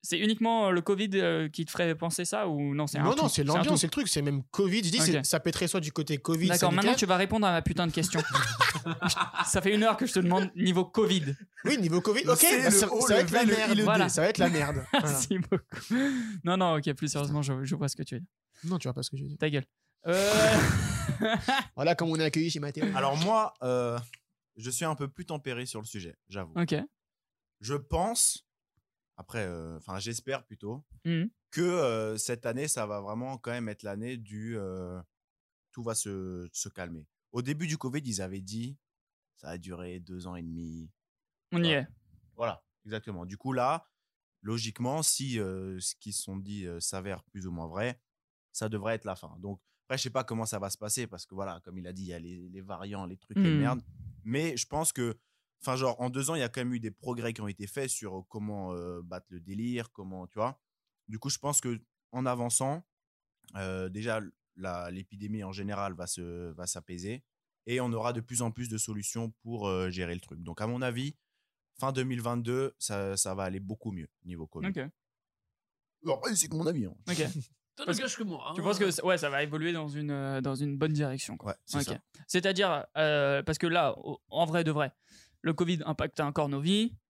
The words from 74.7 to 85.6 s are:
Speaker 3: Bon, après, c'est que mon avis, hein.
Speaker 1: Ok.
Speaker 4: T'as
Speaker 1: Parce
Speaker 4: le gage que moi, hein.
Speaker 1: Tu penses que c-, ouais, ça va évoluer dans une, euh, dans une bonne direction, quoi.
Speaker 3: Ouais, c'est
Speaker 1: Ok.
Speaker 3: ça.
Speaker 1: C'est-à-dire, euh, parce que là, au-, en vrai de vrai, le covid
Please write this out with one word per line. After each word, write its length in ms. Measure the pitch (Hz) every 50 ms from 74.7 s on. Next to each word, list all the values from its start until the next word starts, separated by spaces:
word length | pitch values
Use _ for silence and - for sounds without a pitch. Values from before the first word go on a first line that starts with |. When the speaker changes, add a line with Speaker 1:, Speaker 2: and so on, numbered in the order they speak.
| 185 156 131 151 _ _ _ _ _ _ _ _ _ _ _ _ _ _ _ _ _ _ _ _ _ _ -
Speaker 3:
Bon, 100 | - 135
après, 200 | 135 - 254 220
c'est 120 | - - 143
que 60 | 139
mon 100 | 156 165
avis, 200 | 156 175 143 104
hein. 80 | 90 92 101 - -
Speaker 1:
Ok. 140 | 175 156 151 135 185 151 123 - _ _ _ _ _
Speaker 4:
T'as 100 | - 285
Speaker 1:
Parce 120 | - 175 208
Speaker 4:
le 40 | 262
gage 120 | 247 -
que 60 | -
moi, 220 | 226 196 165 131 120 139
hein. 40 | 165
Speaker 1:
Tu 80 | 185
penses 160 | 156 190 208 190
que 100 | 208 185
c-, 140 | 156 -
ouais, 160 | - 185 185 165
ça 100 | 151 143
va 120 | 139 143
évoluer 300 | 147 151 151 156 156 170
dans 160 | 170 165 156 147
une, 240 | 143 147 151 147
euh, 280 | 143 139 139 139 135 135
dans 140 | 135 139 135
une 240 | 131 147 147 143 135
bonne 140 | 156 156
direction, 440 | 151 147 151 135 131 135 - - -
quoi. 140 | - - 104
Speaker 3:
Ouais, 40 | - _ _
c'est 120 | - - 147
Speaker 1:
Ok. 60 | 135
Speaker 3:
ça. 140 | - 107 - _ _ _ - - -
Speaker 1:
C'est-à-dire, 580 | - 180 175 196 190 180 202 185 160 143 - - _
euh, 460 | 156 156 156 151 147 139 139 139 139
parce 160 | - - 156 -
que 80 | -
là, 320 | 170 165 175 156 131 - -
au-, 220 | - - 139 - _ _
en 160 | - 151 170
vrai 180 | 156 160 175
de 80 | 165 156
vrai, 220 | 151 151 143 127 _ _ _ _ - - - _ _ _
le 100 | - 165 160
covid 260 | -